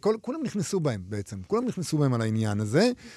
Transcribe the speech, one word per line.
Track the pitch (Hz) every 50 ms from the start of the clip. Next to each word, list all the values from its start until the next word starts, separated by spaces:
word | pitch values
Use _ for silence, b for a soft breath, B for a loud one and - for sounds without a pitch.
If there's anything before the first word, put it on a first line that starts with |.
כל, | - 202 226 220
כולם | - 233 269 320 285
נכנסו | 196 - 208 156 - - 190
בהם | 156 143 113 98 90 95
בעצם, | 104 104 98 - 104 95 92
כולם | - 202 226 254
נכנסו | 233 - 185 160 - 160 151
בהם | 147 135 123
על | 113
העניין | 113 110 110 110 110 107 104 104
הזה, | 107 104 113 160 220 247 247 B B B B